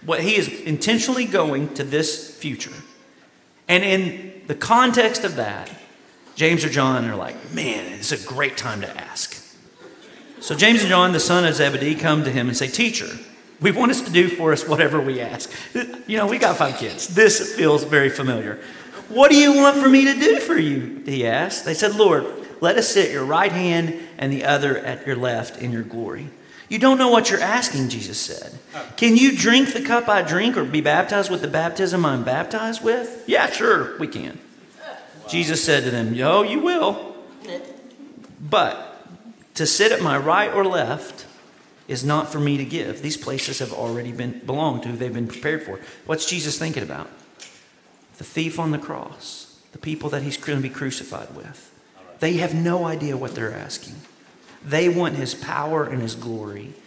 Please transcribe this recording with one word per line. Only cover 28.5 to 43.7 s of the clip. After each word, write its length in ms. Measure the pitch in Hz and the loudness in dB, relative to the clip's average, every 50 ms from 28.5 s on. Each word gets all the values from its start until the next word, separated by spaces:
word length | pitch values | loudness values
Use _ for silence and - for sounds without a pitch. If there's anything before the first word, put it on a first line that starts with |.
| - - - - - - - - - | -16 -18 -20 -16 -14 -14 -14 -12 -4
"Can 180 | - 233 233 226 | 2 4 6 8
you 180 | 240 262 277 269 | 8 8 6 4
drink 400 | 254 170 226 233 262 269 269 - | 4 2 4 6 6 4 4 0
the 80 | 233 | -4
cup 280 | 277 277 233 240 233 226 | -2 0 0 0 2 2
I 140 | 208 196 180 | 2 2 2
drink 340 | 151 156 180 208 240 240 | 0 0 0 0 0 0
or 60 | 208 143 | 0 -2
be 180 | 131 147 156 | -2 -2 0
baptized 480 | 147 147 151 165 185 196 208 202 196 196 | 2 2 2 2 2 2 0 0 0 0
with 120 | 185 175 | -2 -4
the 60 | - | -4
baptism 580 | 147 139 156 165 170 170 - 190 180 180 180 175 | -2 -2 -2 -2 -2 -2 -2 -2 0 0 2 2
I'm 180 | 147 135 123 113 | 2 0 0 -2
baptized 580 | 127 127 143 175 - - 220 220 226 226 226 | -2 -2 -2 -2 -4 -6 -6 -4 -6 -6 -2
with?" 420 | - 226 233 240 240 - - - - | 0 0 0 0 -2 -8 -10 -12 -4
"Yeah, 240 | - - - - - | 0 2 2 2 0
sure, 460 | - - 220 233 208 160 127 - - - | 0 0 2 2 2 2 2 -4 -6 -8
we 80 | 156 | -8
can." 320 | 143 - 107 69 69 - - - - - _ - - - - - - - - - - - - - - | -6 -6 -10 -10 -10 -12 -14 -20 -20 -20 _ -20 -20 -20 -20 -18 -18 -18 -18 -20 -20 -20 -20 -12 -6
Jesus 340 | 165 170 170 151 160 - - | -2 -2 0 0 0 0 2
said 220 | 165 151 143 - | 4 2 2 2
to 60 | 127 | 0
them, 220 | 120 120 113 110 117 | -2 -2 -2 -2 -2
"Yo, 300 | 123 127 147 170 202 202 | 0 2 4 4 4 2
you 160 | 208 226 302 | 2 0 0
will. 560 | 311 349 359 339 302 196 202 - - - - - - - - - - - 175 180 - - - - - - - - - - - - - - - - | 0 0 0 2 0 0 -2 -4 -10 -14 -16 -18 -20 -20 -20 -20 -16 -14 -12 -12 -12 -14 -20 -20 -20 -20 -20 -20 -20 -20 -20 -20 -20 -20 -20 -16
But 640 | - 151 180 202 147 107 - - - - - - - - - - - - - - - _ _ | -6 0 2 2 2 2 -2 -8 -12 -16 -18 -20 -20 -20 -20 -20 -20 -20 -20 -20 -20 _ _
to 100 | - 160 | -2 0
sit 260 | 151 - - 202 220 | 0 2 4 4 4
at 100 | 240 247 | 4 2
my 160 | 185 156 139 | 0 0 0
right 340 | 139 139 156 170 196 208 208 - | 0 2 2 2 2 2 2 2
or 120 | 196 196 | 2 2
left 600 | 190 180 165 131 117 135 156 - - - - - - - - - - _ _ _ _ _ _ _ | 2 2 0 0 -2 -4 -6 -8 -14 -16 -18 -20 -20 -20 -20 -20 -20 _ _ _ _ _ _ _
is 160 | - 139 123 127 | -8 -8 -4 -2
not 280 | 143 147 156 156 156 | 0 0 0 -2 -4
for 80 | - 151 | -4 -2
me 180 | 147 147 143 | 0 0 0
to 80 | 139 135 | -2 -2
give. 360 | 120 151 170 - - - - | -4 -6 -6 -6 -6 -8 -8
These 160 | - 151 147 | -8 -8 -8
places 420 | - - - 135 135 - - 135 - | -6 -6 -8 -6 -6 -6 -6 -4 -6
have 120 | 135 - | -6 -6